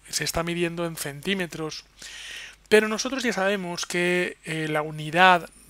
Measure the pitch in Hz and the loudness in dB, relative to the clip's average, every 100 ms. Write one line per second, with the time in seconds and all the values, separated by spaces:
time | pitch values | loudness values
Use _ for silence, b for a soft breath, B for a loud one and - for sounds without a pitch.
0 | - - 151 - 165 170 170 170 170 165 | -10 -6 -4 -4 -2 -2 -2 -2 -6 -6
1 | 147 143 180 196 170 156 156 - - B | -8 -6 -4 -4 -4 -6 -8 -10 -16 B
2 | B B B B B B - 214 214 220 | B B B B B B 4 6 6 -2
3 | 254 262 240 190 190 208 175 170 - 175 | -4 -2 -2 0 0 0 -4 -6 -4 0
4 | 175 180 180 - - 160 156 151 156 156 | 2 0 -2 -6 -8 -6 -2 -2 -2 -6
5 | 156 160 185 175 160 - - | -2 6 8 8 2 -14 -12